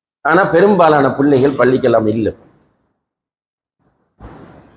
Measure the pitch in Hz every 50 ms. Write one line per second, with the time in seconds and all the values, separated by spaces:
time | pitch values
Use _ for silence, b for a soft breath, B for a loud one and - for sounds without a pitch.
0 | _ _ _ _ - 147 160 180 196 - 156 170 196 202 208 175 170 156 151 143
1 | 139 131 - - 139 147 143 123 131 143 135 - 123 123 131 120 123 123 117 113
2 | 110 107 107 117 107 92 - - - _ _ _ _ _ _ _ _ _ _ _
3 | _ _ _ _ _ _ _ _ _ _ _ _ _ _ _ _ _ _ _ _
4 | _ _ _ _ - - - - - - - - - _ _